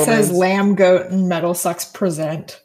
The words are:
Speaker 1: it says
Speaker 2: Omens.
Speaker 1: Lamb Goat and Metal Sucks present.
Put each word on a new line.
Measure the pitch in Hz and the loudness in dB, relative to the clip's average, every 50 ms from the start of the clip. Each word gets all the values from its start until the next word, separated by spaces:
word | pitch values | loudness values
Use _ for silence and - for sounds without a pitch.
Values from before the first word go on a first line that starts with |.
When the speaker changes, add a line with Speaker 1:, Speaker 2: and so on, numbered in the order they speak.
Speaker 1:
it | 151 | 4
says | 240 226 220 202 180 | 2 2 2 2 2
Speaker 2:
Omens. | 180 180 | 2 2
Speaker 1:
Lamb | 185 185 196 196 202 202 196 | 2 2 2 2 2 2 2
Goat | 185 190 185 185 180 180 180 | 4 4 4 4 4 2 -2
and | 185 190 185 180 | -2 -2 0 0
Metal | 175 165 170 175 175 | 0 -2 -2 -2 -4
Sucks | - - 175 170 - - | -4 -4 -6 -6 -6 -8
present. | - - - 208 180 160 156 156 151 160 160 - - - - | -14 -8 -4 -4 -4 -2 -2 -4 -6 -6 -8 -10 -14 -18 -20